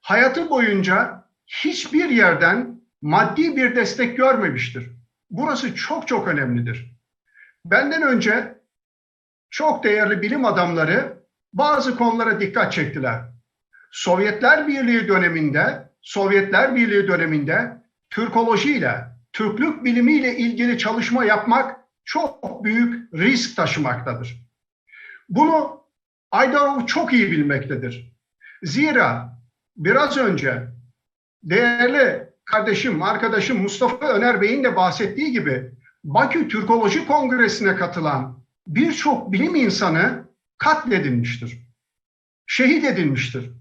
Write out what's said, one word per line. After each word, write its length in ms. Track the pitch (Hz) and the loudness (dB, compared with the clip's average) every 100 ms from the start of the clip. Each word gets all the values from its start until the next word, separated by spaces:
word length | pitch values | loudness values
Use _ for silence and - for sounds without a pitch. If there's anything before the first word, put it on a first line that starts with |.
Hayatı 480 | - 214 254 339 330 | 0 2 2 2 -2
boyunca 720 | 262 220 196 185 190 - - _ _ _ | 0 2 0 2 0 0 -6 _ _ _
hiçbir 600 | - 302 - - 311 349 | -6 -4 -4 -2 0 2
yerden 720 | 240 185 165 170 208 254 - _ _ | 4 4 4 2 2 -4 -12 _ _
maddi 540 | 147 185 214 294 330 277 | 0 2 2 0 0 2
bir 200 | 247 240 | 0 0
destek 400 | 202 - 240 254 | -2 -2 -4 2
görmemiştir. 760 | 262 233 175 127 120 123 117 - _ _ _ | 2 4 0 -2 -6 -8 -14 -20 _ _ _
Burası 440 | 170 302 254 240 | -6 -4 -4 -6
çok 340 | - - 330 - | -6 -6 -6 -4
çok 200 | 226 185 | -2 -2
önemlidir. 680 | 147 131 120 120 110 - _ _ _ _ _ - _ | -2 -2 -2 -4 -8 -14 _ _ _ _ _ -20 _
Benden 380 | 170 208 285 320 | 0 0 2 0
önce 560 | 294 233 208 233 - - _ _ _ _ _ _ _ _ _ | 2 2 2 -2 -4 -14 _ _ _ _ _ _ _ _ _
çok 340 | - 311 240 | -2 0 0
değerli 380 | 214 214 202 196 | 0 2 2 0
bilim 220 | 208 285 | -2 0
adamları 760 | 240 180 175 165 156 214 - - _ _ _ | 0 2 0 0 0 0 -2 -12 _ _ _
bazı 440 | 190 294 294 254 - | 0 2 2 0 0
konulara 440 | 240 233 226 196 | 0 0 0 0
dikkat 320 | 196 233 202 | -2 0 -2
çektiler. 480 | - 151 151 127 113 - - _ _ _ _ _ | -2 -4 -4 -4 -6 -10 -20 _ _ _ _ _
Sovyetler 800 | - 185 185 208 - 254 311 302 | -8 0 2 2 2 4 4 2
Birliği 400 | 277 240 233 190 | 0 2 0 2
döneminde, 840 | 190 170 165 151 147 214 - - _ | 2 2 0 0 0 0 -4 -14 _
Sovyetler 760 | - 208 196 196 196 190 262 247 | -8 -2 2 2 4 2 2 2
Birliği 320 | 226 202 196 | 2 2 2
döneminde 720 | 170 165 151 143 190 240 - _ _ _ | 0 0 -2 0 -2 -4 -10 _ _ _
Türkolojiyle, 960 | - 226 226 226 208 254 269 135 107 - - _ | -6 0 0 2 2 2 0 -2 -4 -10 -20 _
Türklük 520 | - 214 214 311 - | -4 -4 0 -2 -2
bilimiyle 520 | 247 233 247 302 254 247 | 0 4 4 4 2 -2
ilgili 420 | 233 233 240 233 | -2 0 -2 0
çalışma 460 | 214 233 - 247 | -2 -2 -2 0
yapmak 520 | 214 214 220 254 262 - _ _ | 2 2 2 2 0 -8 _ _
çok 600 | - 311 320 - 196 - | -6 -4 -4 -6 -12 -6
büyük 500 | 208 226 240 - - | -2 0 0 -2 -10
risk 420 | 160 202 247 - - | 0 2 2 -2 -4
taşımaktadır. 920 | 156 156 135 123 131 117 - - _ _ _ _ _ - - - _ | -2 -2 -2 -4 -6 -8 -10 -14 _ _ _ _ _ -20 -20 -20 _
Bunu 520 | 185 311 320 277 - _ _ _ _ _ | 2 4 2 0 -10 _ _ _ _ _
Aydarov 560 | 202 262 294 285 277 240 | 0 2 2 2 0 -2
çok 260 | 320 - | -2 2
iyi 180 | 247 196 | 2 2
bilmektedir. 840 | 160 143 135 - 127 123 120 - _ _ _ - - | 0 0 -2 -4 -6 -8 -10 -18 _ _ _ -20 -12
Zira 760 | 170 196 302 254 147 117 - - _ _ _ - | -6 0 2 2 2 -2 -8 -18 _ _ _ -4
biraz 400 | 160 254 285 277 | 2 2 2 0
önce 520 | 233 156 135 117 - - - _ _ _ _ _ | 0 0 -2 -4 -8 -16 -20 _ _ _ _ _
değerli 840 | 160 196 240 240 247 285 254 - - _ | 0 2 2 2 2 4 2 0 -10 _
kardeşim, 580 | - 214 214 202 254 165 | -2 -2 0 -2 -2 -2
arkadaşım 600 | 190 208 226 220 190 233 | -2 -2 0 0 0 -2
Mustafa 460 | 196 - 247 247 294 | -2 0 -2 0 0
Öner 320 | 220 240 233 | 2 2 2
Bey'in 240 | 202 269 | 0 2
de 120 | 254 185 | 0 2
bahsettiği 560 | 185 - 196 - 302 | 0 0 -4 -4 -4
gibi 380 | 240 147 127 - - _ _ | -2 -2 -4 -6 -18 _ _
Bakü 440 | 156 170 277 339 - | -2 0 2 0 -2
Türkoloji 580 | 220 - 233 208 320 - | -4 0 2 2 0 0
Kongresi'ne 720 | 285 262 247 214 - 202 180 | 0 2 2 2 2 -2 0
katılan 680 | 175 175 151 135 127 - _ _ - | -4 -2 -2 -2 -6 -12 _ _ -4
birçok 680 | 156 320 - 294 247 - | 0 0 0 0 -2 -2
bilim 220 | 190 330 | -2 0
insanı 680 | 320 226 - 190 160 220 - - _ _ _ | 2 2 2 0 2 0 -2 -14 _ _ _
katledilmiştir. 1000 | 302 302 247 190 143 120 120 - 117 - _ _ _ _ _ _ _ _ - | 0 0 0 -2 0 -2 -2 -6 -12 -14 _ _ _ _ _ _ _ _ -8
Şehit 380 | - 262 311 | 0 2 2
edilmiştir. 680 | 294 185 156 131 131 131 120 - | 0 0 0 -2 -4 -8 -12 -18